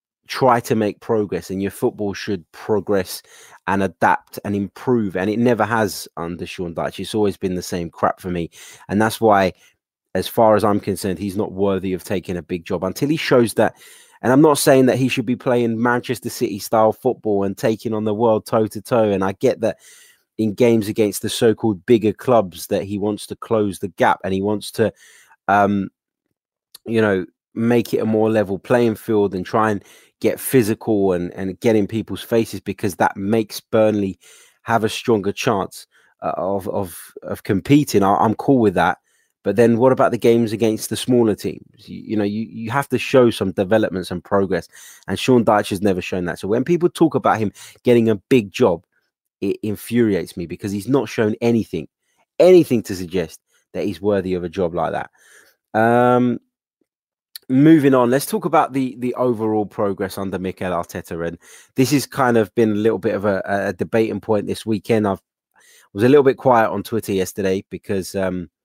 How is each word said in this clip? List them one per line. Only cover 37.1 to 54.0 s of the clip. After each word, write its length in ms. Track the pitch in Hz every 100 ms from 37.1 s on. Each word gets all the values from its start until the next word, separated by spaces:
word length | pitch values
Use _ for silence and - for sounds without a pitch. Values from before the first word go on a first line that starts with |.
| -
of 200 | 90 95
competing. 600 | - 98 - 143 143 104
I, 140 | 98 101
I'm 180 | 110
cool 240 | 107 - 135
with 160 | 107
that. 240 | 90 87 - _ _ _ _
But 140 | 98 104
then 220 | 117 113
what 140 | 127
about 180 | 127 98
the 80 | 117
games 340 | 120 117 113
against 380 | 107 113 107 -
the 60 | 113
smaller 380 | - 123 113
teams? 540 | 95 98 - - _ -
You, 140 | 95
you 140 | - 107
know, 60 |
you, 180 | 101 107
you 280 | 113 113 113
have 200 | 135 143
to 80 | 120
show 320 | - 135 120
some 220 | - 95
developments 580 | 92 92 110 98 92 87
and 120 | 90
progress. 460 | - 101 95 87 - - - - -
And 100 | 95
Sean 240 | - 123
Dyche 280 | 113 104 104
has 100 | 98
never 220 | 101 90
shown 240 | - 95 87
that. 120 | 76
So 80 | 95
when 160 | 117
people 280 | 131 175 170
talk 240 | - 160
about 240 | 127 107 101
him 120 | 104 - - -
getting 280 | 127 120 113
a 60 | 104
big 360 | - 131 101
job, 320 | - 117 85 _ _ _ _ _ -
it 160 | 98 -
infuriates 760 | 107 98 - 117 113 92 87 -
me, 80 |
because 260 | 82 92 104
he's 160 | 101 98
not 220 | 139 110
shown 260 | - 107 110
anything, 480 | 117 117 95 85 71 _ _ _ _ -
anything 440 | 170 185 147 117
to 120 | -
suggest 460 | 92 90 90 80 - _ _ _
that 140 | 92 82
he's 160 | 73